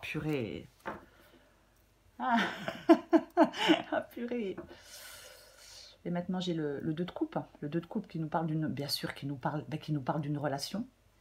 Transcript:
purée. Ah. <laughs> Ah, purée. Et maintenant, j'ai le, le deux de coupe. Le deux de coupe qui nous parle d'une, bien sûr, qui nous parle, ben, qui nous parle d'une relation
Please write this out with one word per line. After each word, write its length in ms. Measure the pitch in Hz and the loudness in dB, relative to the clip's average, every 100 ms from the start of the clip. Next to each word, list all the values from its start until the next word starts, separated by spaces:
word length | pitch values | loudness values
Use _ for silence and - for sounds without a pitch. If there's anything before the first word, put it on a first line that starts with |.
purée. 720 | - 156 151 143 104 - - - - - - - - - - _ _ _ _ _ _ - | -2 -4 -2 -2 -2 -6 -12 -14 -12 -12 -14 -20 -20 -20 -20 _ _ _ _ _ _ -6
Ah. 200 | 254 233 185 - - - - | 2 4 4 -2 -6 2 8
<laughs> 80 | - - 320 - - 311 - 202 - - | 8 8 4 4 6 4 6 4 4 4
Ah, 80 | - | -2
purée. 560 | - - 240 247 196 175 - - - - - - - - - - - - - - 175 | -2 -6 -4 -2 -4 -6 -10 -16 -18 -18 -16 -16 -18 -20 -20 -20 -20 -20 -20 -12 -4
Et 40 | |
maintenant, 300 | 175 180 185 | -4 -2 -2
j'ai 140 | 180 | 0
le, 260 | 165 147 139 | 0 0 -2
le 140 | 160 | -2
deux 100 | 156 | -2
de 60 | 180 | -4
coupe. 280 | - 311 160 - - | -2 -2 -2 -6 -6
Le 80 | 147 | -4
deux 120 | 165 | -4
de 40 | 170 | -2
coupe 220 | 220 - | -6 -4
qui 100 | 160 | -4
nous 100 | 156 | -2
parle 180 | 165 165 | 0 2
d'une, 220 | 156 156 | 0 0
bien 200 | 123 143 | -2 -4
sûr, 240 | - 160 | -4 -4
qui 140 | - 139 | -6 -6
nous 100 | 139 | -4
parle, 300 | 156 147 127 | -2 -2 -4
ben, 100 | 151 | -6
qui 140 | - | -2
nous 80 | 151 | -2
parle 220 | 127 165 | 0 -2
d'une 160 | 143 143 | -2 0
relation 480 | 147 - - 196 254 - _ _ | 0 -2 -2 -4 -6 -12 _ _